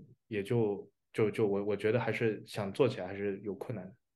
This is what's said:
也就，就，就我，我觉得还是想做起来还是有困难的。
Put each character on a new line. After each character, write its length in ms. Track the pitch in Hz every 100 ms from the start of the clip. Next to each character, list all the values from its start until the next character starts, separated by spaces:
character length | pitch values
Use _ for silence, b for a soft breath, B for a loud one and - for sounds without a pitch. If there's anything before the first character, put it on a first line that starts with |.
| - - -
也 160 | 107
就， 480 | 98 120 107 98 - _ _
就， 180 | - 107
就 160 | 101 110
我， 180 | 101 101
我 100 | 101
觉 160 | 107
得 80 | 117
还 120 | 120
是 300 | 110 117 101
想 280 | - - 101
做 160 | 98 131
起 100 | 120
来 80 | 92
还 80 |
是 240 | 98 101 98
有 100 | 110
困 180 | 95 - 104
难 100 | 92
的。 80 | - _